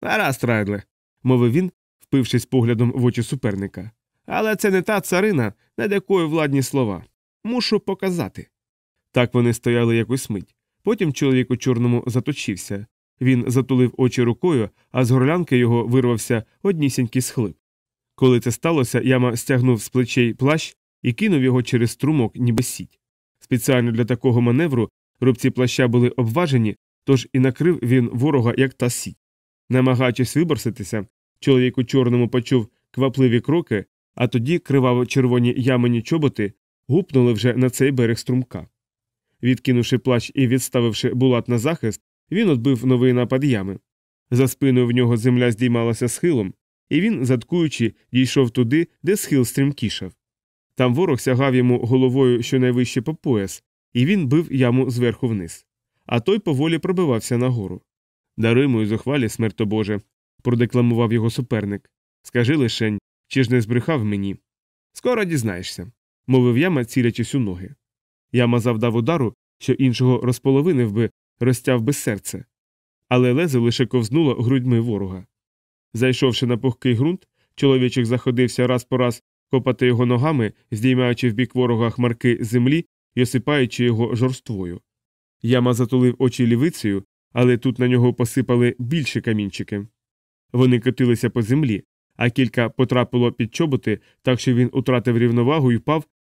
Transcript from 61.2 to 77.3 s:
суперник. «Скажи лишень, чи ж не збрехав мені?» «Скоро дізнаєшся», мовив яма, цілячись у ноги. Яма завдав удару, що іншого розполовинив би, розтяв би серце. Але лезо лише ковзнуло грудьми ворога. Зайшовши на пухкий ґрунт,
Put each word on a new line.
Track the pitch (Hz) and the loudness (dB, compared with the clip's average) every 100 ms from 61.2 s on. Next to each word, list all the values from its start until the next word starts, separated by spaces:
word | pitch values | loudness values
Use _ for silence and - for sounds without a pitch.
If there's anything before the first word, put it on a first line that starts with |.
| 113 | -2
суперник. | - 120 113 101 101 _ _ _ _ | -4 -4 -4 -4 -8 _ _ _ _
«Скажи | - 123 117 156 | -6 -2 2 2
лишень, | 120 - 110 104 - _ - | 0 0 -4 -4 -10 _ -6
чи | 135 | -2
ж | 117 | 2
не | 123 | 0
збрехав | 107 120 117 156 107 | 0 -2 -2 -2 -2
мені?» | 104 98 - _ _ _ _ _ | -2 -4 -8 _ _ _ _ _
«Скоро | - - 240 | -8 -4 -2
дізнаєшся», | 190 156 110 90 90 - 90 - _ _ - | -2 -2 -2 -6 -10 -14 -16 -20 _ _ 0
мовив | 127 123 120 | 2 4 2
яма, | 180 151 117 | 2 0 -2
цілячись | - 117 110 113 139 | 0 0 -2 -4 -2
у | |
ноги. | 107 90 92 - _ _ _ _ _ | -4 -6 -12 -18 _ _ _ _ _
Яма | 120 120 120 | 0 2 2
завдав | 117 110 120 113 | 0 0 0 0
удару, | 117 170 117 - _ _ | 0 -2 -2 -6 _ _
що | - | -4
іншого | 127 131 117 127 123 | 0 0 2 2 2
розполовинив | 123 120 135 135 160 143 117 | 0 -2 0 2 2 0 0
би, | 101 117 - _ - | 0 -4 -6 _ -4
розтяв | 120 127 - 127 | -2 0 0 0
би | 113 | 0
серце. | 143 - 101 - 92 - _ _ _ _ _ - | -4 -4 -6 -8 -12 -14 _ _ _ _ _ -2
Але | 127 127 | 2 2
лезо | 127 175 127 | 2 0 0
лише | 117 113 123 | 0 0 -2
ковзнуло | 127 110 143 156 - | -2 0 0 0 0
грудьми | 117 135 127 117 | 0 0 2 0
ворога. | 117 104 95 92 95 _ _ _ _ _ _ | 0 -4 -6 -12 -18 _ _ _ _ _ _
Зайшовши | 110 131 123 135 113 120 | -2 0 2 0 0 -2
на | 120 | -2
пухкий | 127 117 127 113 | -2 -2 -2 0
ґрунт, | 143 185 _ | 0 -4 _